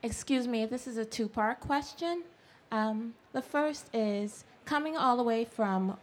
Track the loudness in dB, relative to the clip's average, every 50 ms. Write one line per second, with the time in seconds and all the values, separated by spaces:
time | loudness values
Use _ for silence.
0 | -4 -4 -4 -4 0 2 2 2 2 2 0 0 0 0 -2 -4 -6 -6 -4 -4
1 | -4 -4 0 -2 -2 0 2 2 2 2 0 -2 -2 0 0 0 0 -2 -8 -4
2 | -2 -2 -2 -2 -4 -10 -16 -20 -20 -20 -20 -20 -14 -4 -2 0 0 0 0 -2
3 | -4 -6 -8 -12 -20 -6 -6 -6 -6 0 0 2 2 2 0 -4 -10 -4 0 0
4 | 2 2 2 0 -2 -4 -6 -10 -20 -20 -20 -20 -6 -2 0 0 0 0 -2 2
5 | 4 4 4 4 4 2 2 2 0 -2 0 0 0 2 2 2 2 0 -2 -4